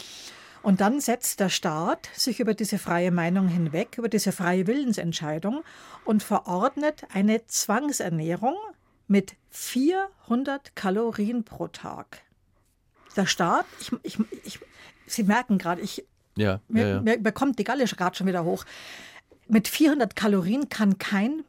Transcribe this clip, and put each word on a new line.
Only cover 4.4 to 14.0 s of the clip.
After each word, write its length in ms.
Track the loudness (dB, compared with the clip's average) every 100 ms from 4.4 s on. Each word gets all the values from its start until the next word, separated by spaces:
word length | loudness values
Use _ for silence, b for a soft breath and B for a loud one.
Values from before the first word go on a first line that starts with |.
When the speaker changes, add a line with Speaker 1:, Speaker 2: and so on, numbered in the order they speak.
| 2 2 2
Speaker 1:
Willensentscheidung 960 | 0 0 0 -2 -4 -4 -4 -4 -4 B B B B 0
und 160 | 0
verordnet 800 | 2 -2 0 0 0 0 -2 -2 -4
eine 320 | 0 2 2 -2
Zwangsernährung 1080 | -4 0 0 -2 -2 -2 -2 -2 -2 -2 -2 -6 -16 _ _ 0
mit 280 | 2 2 -6 _
vierhundert 1300 | -12 -4 0 2 2 -2 -8 -2 -2 -2 -6 -8 -6
Kalorien 680 | -2 0 -2 -2 -2 -2
pro 240 | -6 -8 -10
Tag. 540 | -10 -12 -12 -14 -20 _ _ _ _ _ _ _ _ -8 -2
Der 100 | 0
Staat, 400 | 0 2 2 0 -10
ich, 120 | -10 -10